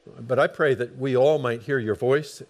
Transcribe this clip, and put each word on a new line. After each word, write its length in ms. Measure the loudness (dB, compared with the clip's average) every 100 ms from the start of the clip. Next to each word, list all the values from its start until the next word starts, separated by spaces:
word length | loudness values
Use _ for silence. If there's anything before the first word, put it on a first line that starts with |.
| -20 -14
But 180 | -4 0
I 80 | 0
pray 280 | 2 0
that 240 | 0 -2 -6
we 180 | -2 2
all 220 | 4 2
might 240 | 0 -4
hear 160 | -2 -2
your 160 | -2 0
voice, 440 | 2 0 -2 -16 -10